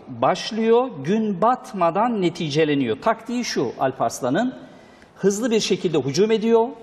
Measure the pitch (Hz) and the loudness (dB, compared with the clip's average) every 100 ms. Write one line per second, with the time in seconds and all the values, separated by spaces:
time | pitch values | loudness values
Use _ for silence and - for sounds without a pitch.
0 | - 120 131 180 - 220 226 233 262 170 | -12 0 0 0 -4 -2 4 4 2 -4
1 | 139 214 220 180 220 247 - 196 170 175 | -2 0 0 2 2 0 -4 0 0 2
2 | 240 220 175 - 165 147 156 143 123 107 | 0 0 0 -2 -2 2 2 2 0 0
3 | - - - 240 233 - 123 - 135 127 | -2 -2 -4 -6 -4 -2 -4 -2 -4 -2
4 | 117 - 127 156 254 - - - - - | -4 -2 -2 0 -2 -6 -16 -20 -20 -20
5 | - - 190 202 247 220 - 196 185 156 | -20 -2 0 0 0 0 0 -2 0 0
6 | 131 139 220 226 226 226 226 - | 0 2 2 2 2 2 2 -4